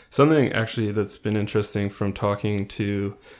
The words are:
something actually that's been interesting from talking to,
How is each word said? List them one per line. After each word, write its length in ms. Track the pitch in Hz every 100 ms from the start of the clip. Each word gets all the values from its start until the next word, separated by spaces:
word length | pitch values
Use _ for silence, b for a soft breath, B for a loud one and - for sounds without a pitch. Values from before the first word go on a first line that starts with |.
| B
something 400 | - 143 156 123
actually 380 | - 113 - 107
that's 260 | 104 98 -
been 180 | 110 107
interesting 520 | 104 110 104 107 101
from 240 | - 101
talking 540 | 95 104 101 107 104 98
to, 480 | - 104 101 98 - b b